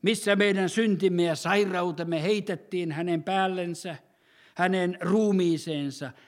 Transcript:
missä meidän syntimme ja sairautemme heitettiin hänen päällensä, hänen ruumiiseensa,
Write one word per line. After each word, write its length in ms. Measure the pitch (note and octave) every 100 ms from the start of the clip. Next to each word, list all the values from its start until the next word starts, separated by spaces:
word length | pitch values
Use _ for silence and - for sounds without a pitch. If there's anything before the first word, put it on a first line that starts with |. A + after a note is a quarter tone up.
missä 340 | F3+ A3 - G3+
meidän 320 | G3+ G3 F#3
syntimme 540 | A3 A3+ F#3+ F#3+ F3
ja 140 | F3 D#3
sairautemme 840 | E3+ G3+ G#3 F#3 F3+ D3+ E3+ E3
heitettiin 680 | E3 G#3+ G3+ F3+ - F#3 F3
hänen 300 | D3+ F3 E3
päällensä, 720 | D#3 F#3+ F#3+ F#3 F3 E3+ F#3 D3+ _ _ _ _ -
hänen 440 | - F3+ F#3 F3+ F3+
ruumiiseensa, 1080 | E3+ G3+ G#3+ G3 F3 D#3+ - D3+ C#3+ C3 C#3 -